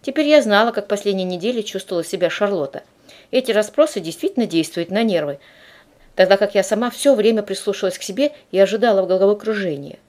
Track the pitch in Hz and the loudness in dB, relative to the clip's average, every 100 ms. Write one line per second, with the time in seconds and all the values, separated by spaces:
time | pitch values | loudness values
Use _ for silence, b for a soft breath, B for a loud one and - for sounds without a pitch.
0 | - 285 294 302 220 202 233 226 202 202 | -4 0 4 4 6 4 2 0 -4 -4
1 | 208 190 185 180 196 240 208 190 - 175 | -2 -2 -4 -4 -4 -4 -6 -8 -6 -6
2 | 165 185 170 - 208 190 139 - - _ | -4 -2 -2 0 -2 -2 -4 -8 -18 _
3 | B B B 254 254 208 214 - 311 208 | B B B -2 2 0 0 -2 -2 -4
4 | 165 - - - 220 165 156 - 170 190 | -8 -6 -6 -2 -2 -2 -2 -6 -4 -2
5 | 226 175 147 139 b b b b b b | 0 0 -2 -8 b b b b b b
6 | b - 185 196 202 202 190 214 240 - | b 0 4 4 2 0 0 -2 -4 0
7 | 285 254 214 220 208 190 - 196 190 180 | 2 4 2 0 -4 -6 -6 -2 -4 -4
8 | - 196 285 B B 185 190 208 233 196 | -10 -2 -2 B B 2 4 4 2 2
9 | 180 185 196 208 214 208 185 143 143 - | 2 4 4 2 -2 -4 -4 -6 -10 -16